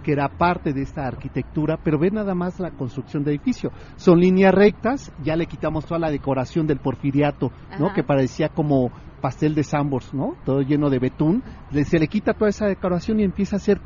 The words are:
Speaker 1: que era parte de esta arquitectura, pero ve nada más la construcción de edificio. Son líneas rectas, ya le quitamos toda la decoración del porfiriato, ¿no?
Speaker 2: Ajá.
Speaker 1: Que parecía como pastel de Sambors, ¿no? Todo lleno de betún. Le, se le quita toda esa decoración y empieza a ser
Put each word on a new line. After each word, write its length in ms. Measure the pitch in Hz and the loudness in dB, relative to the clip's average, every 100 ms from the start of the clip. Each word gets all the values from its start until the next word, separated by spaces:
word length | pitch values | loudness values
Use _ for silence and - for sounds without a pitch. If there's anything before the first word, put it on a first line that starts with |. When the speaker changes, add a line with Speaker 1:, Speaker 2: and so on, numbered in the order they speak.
Speaker 1:
que 80 | - | -2
era 160 | 143 139 | 0 -2
parte 440 | - 170 170 165 | 0 0 0 -2
de 120 | 135 | -4
esta 240 | 135 - 131 | -4 -6 -6
arquitectura, 720 | 117 139 135 127 - 151 160 | -6 -6 -6 -6 -2 -2 0
pero 140 | - 151 | 0 2
ve 140 | 170 | 2
nada 240 | 214 202 180 | 0 -2 -2
más 240 | 180 180 | -4 -4
la 100 | 175 | -8
construcción 540 | - 131 - - 156 | -6 -8 -8 -6 -4
de 80 | 143 | -2
edificio. 400 | 147 - 143 135 - - - | -2 -2 -2 -4 -8 -18 -2
Son 240 | - 170 | 6 6
líneas 340 | 180 185 190 | 8 6 6
rectas, 580 | 185 208 - 226 269 - - | 8 6 4 -2 -2 -6 -8
ya 120 | 143 160 | -4 -2
le 120 | 165 | -2
quitamos 380 | - 156 156 143 | -4 -4 -4 -4
toda 140 | 165 | -2
la 120 | 165 | -2
decoración 560 | 143 135 131 127 - 156 | -2 -2 -2 0 0 0
del 100 | 139 | 0
porfiriato, 720 | 139 127 143 135 147 143 131 - - 185 | 0 -2 0 2 2 0 -4 -4 -16 -2
¿no? 80 | 156 | 0
Speaker 2:
Ajá. 80 | 196 | 0
Speaker 1:
Que 80 | |
parecía 460 | 151 139 131 - 156 | 2 2 2 0 -4
como 420 | - 151 139 123 - - - | 0 2 2 2 -4 -20 -6
pastel 340 | 143 131 151 156 | -6 0 0 0
de 80 | |
Sambors, 500 | 143 151 143 135 - | 0 0 0 -2 -4
¿no? 220 | 135 185 359 - | -6 -4 -6 -2
Todo 160 | 135 | 0
lleno 300 | 135 147 147 | 2 2 2
de 80 | 131 | 2
betún. 420 | 127 - 151 214 - - - | 0 0 2 2 -2 -16 -6
Le, 140 | 151 143 | -2 2
se 120 | 170 | 2
le 100 | 156 | 2
quita 260 | 214 214 | 0 -2
toda 160 | 214 214 | 0 0
esa 180 | 202 214 | 2 -2
decoración 540 | 190 190 175 - 220 | 0 -2 -2 0 0
y 20 | |
empieza 320 | 202 - 196 202 | 0 0 -2 -2
a 40 | |
ser 200 | 196 196 | 2 0